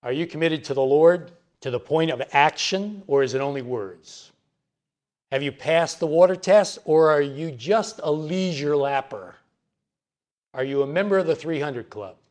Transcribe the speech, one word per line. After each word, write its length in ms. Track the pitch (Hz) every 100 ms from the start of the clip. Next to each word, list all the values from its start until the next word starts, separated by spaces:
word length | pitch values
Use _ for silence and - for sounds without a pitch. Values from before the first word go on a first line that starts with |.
Are 80 | 123
you 140 | 135 170
committed 380 | 151 165 156
to 100 | -
the 60 | 135
Lord 520 | 135 143 160 175 170 - _ _
to 80 | 135
the 100 | 120
point 320 | - 151 160
of 100 | 127 135
action, 720 | 143 147 - - 190 208 208 -
or 160 | 139
is 120 | 135
it 60 | 131
only 220 | 139 139
words? 680 | 123 123 98 85 - - - _ _ _ _ _ _ _ _ _ _
Have 100 | 135
you 100 | 143
passed 460 | 135 143 165 165 -
the 80 | 165
water 300 | 156 180 180
test, 420 | - 208 196 -
or 260 | - 156 160
are 120 | 151
you 280 | 143 139 165
just 500 | 127 123 220 208 -
a 100 | 170
leisure 600 | 151 156 180 185 151 147
lapper? 600 | 147 139 139 135 107 92 - _ _ _ _ _ _ _ _ _ _ _
Are 120 | 131
you 180 | 135 139
a 40 | 139
member 300 | 160 202 196
of 120 | 170
the 80 | 156
three 240 | 151 160
hundred 300 | 147 123 110
Club? 260 | 107 98 87 _